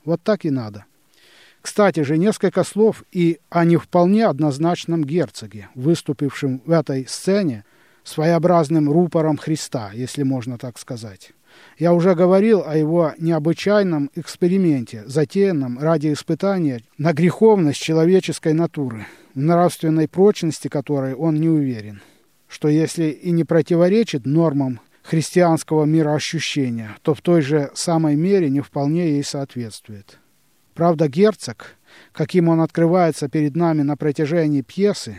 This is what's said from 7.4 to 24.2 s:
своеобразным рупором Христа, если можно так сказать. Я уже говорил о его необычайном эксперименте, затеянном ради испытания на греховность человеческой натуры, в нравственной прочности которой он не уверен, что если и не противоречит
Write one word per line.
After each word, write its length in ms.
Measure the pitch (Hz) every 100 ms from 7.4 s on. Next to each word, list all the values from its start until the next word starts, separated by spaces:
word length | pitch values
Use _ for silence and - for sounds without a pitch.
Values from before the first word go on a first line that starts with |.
| 175 110 - _ _ _
своеобразным 840 | - - 156 170 175 175 143 160 147
рупором 480 | 156 175 170 156 147
Христа, 540 | - 156 - 131 101
если 300 | 110 127 -
можно 360 | 135 131 117 120
так 200 | 127 -
сказать. 540 | - 123 110 95 - _ _ - - -
Я 160 | 165
уже 220 | 175 180
говорил 480 | 170 180 190 220 202
о 120 | 147 156
его 380 | 151 175 156 -
необычайном 920 | 165 160 156 165 202 208 190 156 143
эксперименте, 880 | - - - 175 190 175 139 113 113 107
затеянном 720 | 139 143 196 196 160 127 120
ради 320 | 156 165 151
испытания 720 | 143 - 160 196 190 156 120 - -
на 140 | 151
греховность 720 | 147 175 - 220 208 151 143
человеческой 680 | - 160 165 185 175 151 165
натуры, 520 | 156 170 156 131 110 101 - _
в 60 | 135
нравственной 680 | 151 175 175 - 165 160 156
прочности 600 | 175 202 202 165 - 143
которой 460 | 151 135 143 131
он 200 | 131 165
не 140 | 151 165
уверен, 520 | 156 135 113 107 101 - _ _ _ _
что 220 | - 151
если 380 | 151 156 - 160
и 260 | 135 180
не 100 | 170
противоречит 840 | 156 170 139 170 175 214 220 143